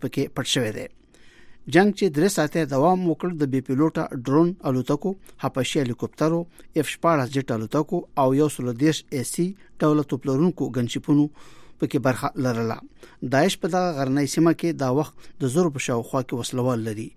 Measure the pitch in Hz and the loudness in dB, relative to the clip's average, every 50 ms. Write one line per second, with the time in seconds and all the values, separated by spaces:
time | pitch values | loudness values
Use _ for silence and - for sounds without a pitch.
0 | - 127 - - 139 - - - 127 - - 139 120 107 - - - - - - | -6 -6 -4 -4 -4 -4 -4 -6 -4 -2 -2 0 -2 -2 -4 -8 -10 -12 -16 -20
1 | _ _ - - - - - - - - - - - - 127 175 196 208 196 - | _ _ -20 -20 -20 -20 -20 -20 -20 -20 -20 -16 -6 2 4 6 6 6 4 2
2 | 208 190 139 147 165 202 - - 151 147 - 170 160 131 139 131 147 175 185 185 | 0 0 2 2 2 2 2 0 0 0 0 -2 -2 0 2 4 4 4 4 4
3 | 185 170 151 - - 180 180 151 147 135 127 135 127 - 131 131 156 160 - 165 | 2 0 0 0 -2 -4 -2 -2 -2 0 0 -2 -2 -2 0 2 2 2 0 -2
4 | 156 - - 135 117 131 135 156 170 175 185 - - 143 127 127 123 - 151 143 | -4 -4 -6 -8 -2 2 4 4 4 4 2 -2 -2 -2 0 0 0 0 -2 -2
5 | - 185 196 - - - - - - 135 - 135 123 - - 156 139 120 117 - | -2 -4 -6 -6 -12 -20 -10 -6 -6 -4 -2 -2 -4 -2 0 0 0 -2 -2 -4
6 | 117 107 - - 151 160 165 170 170 - - - - - - 165 - - - - | -6 -8 -2 -2 0 0 0 -2 -4 -8 -14 -20 -20 -4 -2 -2 -2 -2 -4 0
7 | - 170 165 147 127 123 135 139 131 - 123 110 110 107 - 147 151 - - 175 | 2 2 2 2 0 0 -2 -4 -2 -2 -4 -4 -4 -2 -2 -2 -2 -2 -4 -6
8 | - - - 143 135 131 135 139 151 151 - - 127 123 120 117 143 160 147 - | -6 -4 0 2 2 4 4 2 2 0 0 -4 -6 -6 -2 0 2 2 0 0
9 | - - 147 131 117 - - - 170 185 202 - - - - - 160 151 151 151 | -6 -6 -6 -6 -6 -4 -4 -2 -2 -4 -4 -10 -18 -20 -4 0 2 2 2 2
10 | 139 - 147 131 - 143 131 135 165 185 - - 139 131 120 123 120 117 - - | 0 -2 -4 -4 -2 0 2 2 2 2 2 0 -4 -2 -2 -2 -2 -2 -4 -4
11 | - - 147 147 147 151 - - - - - - - - - - - 131 - 135 | 0 2 4 4 4 2 -2 -10 -20 -20 -20 -20 -20 -20 -6 -6 -4 -2 -2 0
12 | - 135 120 107 - 139 - - 131 127 117 117 117 113 113 - - - - - | 0 0 0 0 -4 -6 -4 -2 -2 -2 -2 -2 -2 -4 -6 -8 -12 -18 -20 -20
13 | - - - - - 127 123 135 160 190 - - - 175 175 180 180 180 160 135 | -20 -20 -12 -10 -4 0 2 2 2 2 0 -2 -4 -2 -2 0 0 -2 -2 -2
14 | 135 131 131 143 143 135 - 165 160 170 160 - - 170 156 139 135 127 127 - | -2 0 0 0 0 0 2 4 4 4 4 2 -2 -4 -2 0 0 0 0 0
15 | 151 - - - - - - - 143 127 123 175 175 165 139 131 - - 123 117 | -2 -4 -8 -16 -20 -20 -8 -4 -4 0 2 2 2 2 0 -4 -4 -2 -2 -2
16 | 113 - - 135 127 - 135 120 117 - 131 127 123 127 123 113 113 113 107 107 | -2 -2 -4 -4 -4 -4 -6 -6 -6 -4 -4 -2 0 0 0 -2 -4 -6 -6 -8
17 | 113 - - | -10 -12 -14